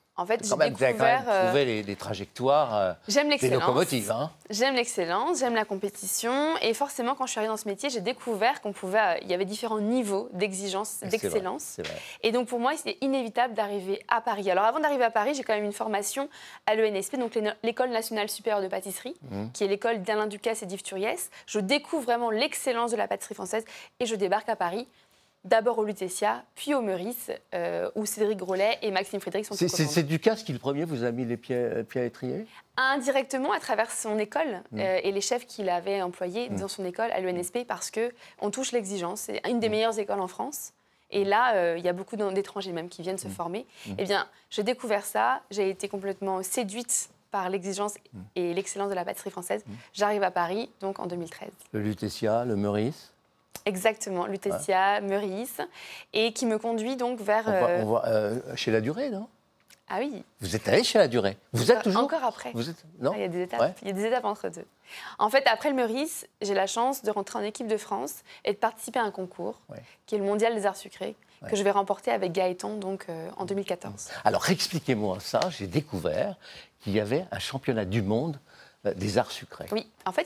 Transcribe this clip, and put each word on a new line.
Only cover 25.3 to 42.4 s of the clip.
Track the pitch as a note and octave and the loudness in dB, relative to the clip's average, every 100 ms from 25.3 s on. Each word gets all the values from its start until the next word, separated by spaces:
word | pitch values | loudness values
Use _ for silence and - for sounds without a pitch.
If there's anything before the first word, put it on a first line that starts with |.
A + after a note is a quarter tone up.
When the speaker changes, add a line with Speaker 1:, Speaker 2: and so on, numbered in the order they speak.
| _ | _
Speaker 1:
D'abord | F3+ A3+ A3+ A3 | 4 6 6 2
au | |
Lutetia, | G#3+ G3 F#3 - G#3+ A#3+ - | 0 -2 -4 0 0 0 -6
puis | - C#4+ | -8 0
au | C#4+ | 2
Meurice, | G#3+ F#3 G3+ A#3+ - - - | 2 -2 -4 -6 -6 -8 -6
euh, | F3 E3+ E3+ F#3 - | -4 -2 0 -2 -2
où | G#3 | -2
Cédric | G#3 G#3+ G3+ | 0 2 0
Grolet | F#3 F#3 G#3 - | -2 2 2 2
et | G#3+ | 0
Maxime | F#3+ G3 G3 | -2 -2 -6
Frédéric | F#3 G3 | -4 -4
sont | G#3 | -2
Speaker 2:
C'est, | G3+ F3 | 0 2
c'est, | - | 2
Speaker 1:
co-fondeurs. | D3 | 2
Speaker 2:
c'est | D#3+ | 2
Ducasse | D3 D#3+ A3 A3 | 2 4 2 2
qui, | - | -4
le | B2 | -4
premier, | C3+ C#3+ | -2 -2
vous | E3+ C3 | -2 0
a | A#2+ | 0
mis | A#2+ | 0
les | A#2+ A#2 | -2 -4
pieds, | - B2 | -2 0
euh, | A#2 A#2 | 0 -2
pieds | G#2+ C3 | -4 -2
à | |
l'étrier ? | A#2+ - B2+ D3+ A3 - - - | -4 -4 -6 -6 -8 -16 -8 0
Speaker 1:
Indirectement, | C4 C#4 B3 C4+ C4 C4 C#4+ | 2 2 2 2 2 0 0
à | - | 0
travers | - G#3+ A#3 | 0 0 0
son | - A3 G#3+ | -2 -2 0
école, | G#3 - A3 F#3 - | 0 0 -2 -4 -6
Speaker 2:
Mm. | G#3+ | -2
Speaker 1:
euh, | F#3+ F#3+ | 0 2
et | G3+ | 0
les | G3 | 0
chefs | - A#3+ - | 0 -2 -4
qu'il | - F#3 | -4 0
avait | F3 F#3 G3 | 0 0 -2
employés | F3+ F3 F3+ G#3 A#3+ | -2 -4 -4 -4 -4
Speaker 2:
Mm. | G3 | -4
Speaker 1:
dans | G3 | -4
son | - | -4
école | F3+ F3+ A3+ | -6 -2 -2
à | F#3 | 0
l'E | F#3 | 0
N | F3 | -2
S | F3 | -2
P, | A#3+ | -4
parce | A#3+ F#3+ - | -4 -6 -4
que | A3 A#3+ A#3+ - - | -2 -2 -4 -18 -4
on | G#3 | -4
touche | B3 C4 | -2 -2
l'exigence. | A#3+ F#3+ G3+ F3 G#3+ | -2 -2 -4 -4 -4
C'est | - - - | -6 -4 0
une | A#3+ | 0
des | A3 | 2
Speaker 2:
Mm. | |
Speaker 1:
meilleures | G#3+ A3+ A3 | 2 2 2
écoles | G3+ G3+ | -2 -2
en | F3+ | -2
France. | - A#3+ - - _ _ _ - | -4 -8 -8 -12 _ _ _ -4
Et | G3+ | 0
là, | G3 G#3 B3 G3+ | 4 4 4 4
euh, | F3 E3+ | 4 2
il | |
y | F3 | 0
a | |
beaucoup | F3+ G3 | 0 -4
d'en-, | G#3 G3+ | -2 0
d'étrangers | F#3+ | 0